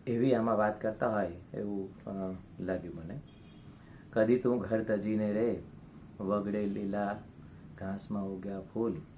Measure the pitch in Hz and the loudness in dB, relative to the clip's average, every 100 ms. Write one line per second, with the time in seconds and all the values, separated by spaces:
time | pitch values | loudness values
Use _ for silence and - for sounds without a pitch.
0 | - 117 135 120 113 107 107 107 117 - | 0 4 6 6 6 6 4 2 -2 2
1 | 123 107 90 87 - - 104 101 95 - | 2 2 0 -2 -8 -6 -2 -2 -6 -8
2 | 107 98 92 92 - - 92 92 87 82 | -8 -4 -4 -6 -10 -6 -2 -2 -4 -8
3 | 80 131 - - - - - - - - | -8 -10 -12 -18 -20 -18 -18 -18 -18 -18
4 | - 117 110 123 123 123 95 110 110 104 | -2 4 6 6 4 2 2 0 2 0
5 | 104 107 104 104 117 90 - - - - | 2 2 2 2 2 0 -4 -16 -18 -18
6 | - - 95 104 101 104 104 101 98 101 | -16 -6 0 0 2 0 0 -2 -2 0
7 | 101 107 - - - - - - 95 98 | 0 -2 -8 -16 -18 -16 -16 -8 -6 -6
8 | - 104 98 95 98 98 92 110 113 80 | -4 -4 -2 -4 -6 -6 -4 0 0 0
9 | - | -6